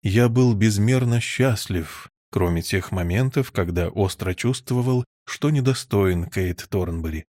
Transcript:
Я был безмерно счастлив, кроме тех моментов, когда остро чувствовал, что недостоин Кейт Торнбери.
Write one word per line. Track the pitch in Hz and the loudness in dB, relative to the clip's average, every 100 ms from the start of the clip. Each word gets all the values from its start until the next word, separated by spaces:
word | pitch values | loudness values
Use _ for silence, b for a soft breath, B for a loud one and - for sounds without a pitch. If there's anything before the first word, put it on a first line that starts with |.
Я | 104 107 120 | 2 2 4
был | 117 127 | 4 4
безмерно | 104 110 101 107 127 123 117 | 4 2 4 2 2 2 0
счастлив, | - - 131 107 - 90 78 - - _ _ | -2 0 2 0 -2 -4 -4 -14 -20 _ _
кроме | 101 90 82 | -2 0 0
тех | - 98 - | 0 -4 -2
моментов, | 92 87 95 131 143 127 | -4 -2 0 0 -2 -2
когда | - 87 87 85 | -2 -2 -2 -2
остро | - 98 - 92 90 | 0 -2 -2 -6 -2
чувствовал, | 120 131 - 123 127 127 120 _ - | -2 -2 -2 -2 0 -2 -4 _ -14
что | - 147 | -4 0
недостоин | 151 131 127 - 101 95 87 82 | 2 2 0 0 2 2 2 -2
Кейт | - 90 85 - | -2 -4 -4 -4
Торнбери. | 101 85 85 80 78 - | -4 -2 -4 -4 -6 -10